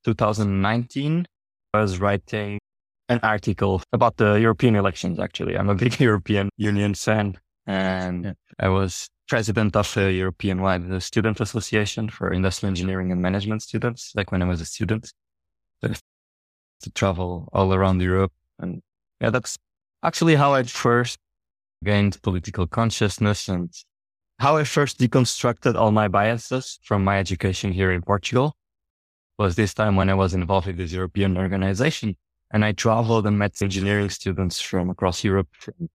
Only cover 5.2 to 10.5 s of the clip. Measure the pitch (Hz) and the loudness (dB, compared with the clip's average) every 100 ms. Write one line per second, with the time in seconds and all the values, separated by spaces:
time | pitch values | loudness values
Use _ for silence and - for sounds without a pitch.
5.2 | 95 - 90 92 98 98 123 - 127 104 | -6 -6 -4 -2 0 2 0 2 2 2
6.2 | - 101 98 - 104 101 104 98 - 107 | 0 0 -2 -2 -2 0 0 -2 -2 0
7.2 | 104 92 _ _ - 95 95 92 92 90 | -2 -6 _ _ -6 -2 -2 -2 -4 -6
8.2 | 92 92 _ - 98 95 95 - - _ | -8 -10 _ -4 0 2 0 -4 -14 _
9.2 | - 123 104 107 107 104 101 - 98 92 | -2 -2 0 0 2 2 0 0 0 0
10.2 | 92 - 101 | -2 -4 -4